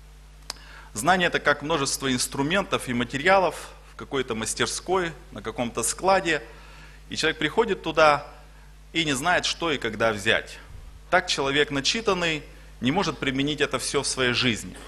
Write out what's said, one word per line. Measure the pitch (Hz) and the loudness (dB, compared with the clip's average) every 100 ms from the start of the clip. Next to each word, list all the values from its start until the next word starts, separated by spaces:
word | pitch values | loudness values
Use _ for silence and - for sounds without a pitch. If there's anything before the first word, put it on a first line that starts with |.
| - - - - - - - - - | -20 -20 -20 -18 -16 -16 -18 -20 -14
Знание — | 107 139 185 170 | -2 2 4 4
это | 139 | 2
как | 147 143 | 2 0
множество | 147 160 139 - 135 | 0 0 0 -2 -2
инструментов | 127 - 135 139 190 180 123 - | -2 -2 -2 0 0 0 -2 -2
и | |
материалов | 120 123 135 160 196 175 - - - - | -2 -2 -2 4 4 4 -2 -10 -18 -20
в | - | -16
какой-то | 113 131 123 | -6 -4 -2
мастерской, | 110 110 - 117 - - 190 170 156 - | -4 -4 -2 -2 -2 -2 0 0 -6 -14
на | 110 | -12
каком-то | 113 110 117 120 | -8 -4 -4 -2
складе. | 117 - 180 190 170 151 - - - - - - - | -4 0 2 4 4 -2 -4 -16 -20 -20 -20 -20 -10
И | 110 | -2
человек | 156 151 | 0 0
приходит | 151 220 214 185 | 0 2 2 0
туда | 165 160 151 143 - - - - - - - | 0 6 6 6 0 -16 -20 -20 -20 -20 -6
и | 165 | -2
не | 156 | 0
знает, | 131 160 170 | 0 2 2
что | - - 165 | 0 -2 -2
и | 135 | 0
когда | 117 104 113 | -2 0 0
взять. | 104 104 92 - - - - - - - | 2 2 2 0 -12 -16 -18 -18 -20 0
Так | 180 180 | 2 2
человек | - 139 139 143 | 0 0 2 2
начитанный | 139 135 233 220 185 170 156 147 - - - | 0 -2 0 0 0 0 -2 -6 -18 -20 -4
не | 120 | 0
может | 170 170 151 | 0 0 -2
применить | 135 131 139 147 | -4 -2 -2 0
это | 139 127 | -2 -2
всё | - 175 | -2 -2
в | - | -2
своей | - 127 | 0 0
жизни. | 117 123 104 92 - | 2 0 0 -6 -14